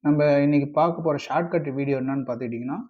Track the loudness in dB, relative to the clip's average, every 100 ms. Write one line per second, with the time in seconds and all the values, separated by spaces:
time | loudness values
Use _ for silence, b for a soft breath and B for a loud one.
0 | 2 4 4 4 4 2 2 2 2 2
1 | -2 -2 -2 -2 0 -2 -2 -4 -2 -2
2 | -2 -4 -4 -6 -6 -6 -6 -8 -10